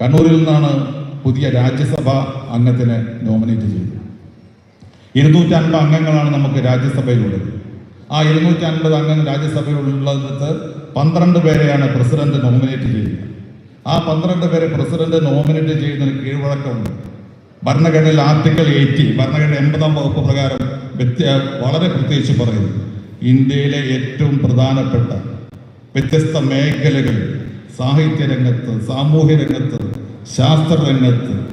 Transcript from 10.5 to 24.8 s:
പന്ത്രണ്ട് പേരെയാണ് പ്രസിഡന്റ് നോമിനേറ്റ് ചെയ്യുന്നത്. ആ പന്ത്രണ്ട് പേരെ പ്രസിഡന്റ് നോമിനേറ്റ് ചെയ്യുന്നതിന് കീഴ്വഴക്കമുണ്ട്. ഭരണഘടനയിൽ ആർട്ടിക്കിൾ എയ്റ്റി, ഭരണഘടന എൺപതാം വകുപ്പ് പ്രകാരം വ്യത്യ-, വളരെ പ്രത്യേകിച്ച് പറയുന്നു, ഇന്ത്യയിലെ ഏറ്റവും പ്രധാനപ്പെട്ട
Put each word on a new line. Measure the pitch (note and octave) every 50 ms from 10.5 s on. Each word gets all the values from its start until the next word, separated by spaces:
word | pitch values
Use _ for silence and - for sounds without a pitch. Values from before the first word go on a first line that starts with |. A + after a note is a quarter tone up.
| E3 - - - - - - - -
പന്ത്രണ്ട് | C3+ D3 D#3+ F3 F3 E3+ F3+ F3 F3
പേരെയാണ് | D#3 D#3+ D3+ D3+ D3+ D3 C#3+ C#3 C#3 B2+ A#2+
പ്രസിഡന്റ് | A#2+ B2 - D#3+ D3 C#3+ C#3+ C#3 C3+ B2
നോമിനേറ്റ് | B2 B2 B2+ C3 C3 - - -
ചെയ്യുന്നത്. | A2+ A2+ G#2+ G2 F2 E2+ - - - - - - - - - - - - - - -
ആ | D3+ F3
പന്ത്രണ്ട് | E3+ E3 D#3 D#3+ E3 F3+ F3+ F3 E3+
പേരെ | E3 D#3 E3 D#3+ D#3+ D3
പ്രസിഡന്റ് | - C3+ - E3+ D#3+ D#3+ E3 D#3+ D#3+ D#3
നോമിനേറ്റ് | C#3+ C#3 C#3+ D3 D3+ D#3 D#3+ D#3 D#3 D#3 C#3+
ചെയ്യുന്നതിന് | C#3 D3 C#3+ C#3 C#3 C3+ - A#2+
കീഴ്വഴക്കമുണ്ട്. | A#2+ C3+ C#3 C#3+ C#3 C#3+ C#3+ C#3 C3+ C3+ A#2+ A2+ G#2 - - - - - - - - - - - - - - - -
ഭരണഘടനയിൽ | B2+ C#3 C#3+ D#3+ E3+ D#3 D#3 D#3 D#3 D#3 D3+
ആർട്ടിക്കിൾ | C#3 D3 D3+ D3+ - D#3+ D#3 D#3+ D#3+ D3+ C#3 C#3
എയ്റ്റി, | C#3 B2+ - - C#3+ - - -
ഭരണഘടന | C3 C3+ D3 D3+ D3+ D3 D3
എൺപതാം | C#3 C#3+ D3 D3+ D3+ D#3 D#3 D3+
വകുപ്പ് | D3 C#3 C3+ - D3+ C#3 C3+
പ്രകാരം | C3+ C#3 C#3 C3+ C3 B2+ B2+ C3 - - - - -
വ്യത്യ-, | - B2+ A#2+ - - D#3+ C#3+ C#3 C3+ C3+ - - - A#2+
വളരെ | C3 C#3+ E3 F3+ F3+
പ്രത്യേകിച്ച് | - C3+ C3 - D3 C#3 A#2+ - - A#2 A#2+
പറയുന്നു, | A#2 A2+ G#2+ G2 F#2 - - - - - - - - - - -
ഇന്ത്യയിലെ | B2 B2+ C3+ C3+ C3+ C#3+ C#3+ C#3+ C#3+ C#3 C#3+
ഏറ്റവും | C#3 B2+ C3 B2+ B2 B2 - - D3+ D3 C#3 C3+
പ്രധാനപ്പെട്ട | B2+ B2 B2 B2 C3 C3 C3+ C3+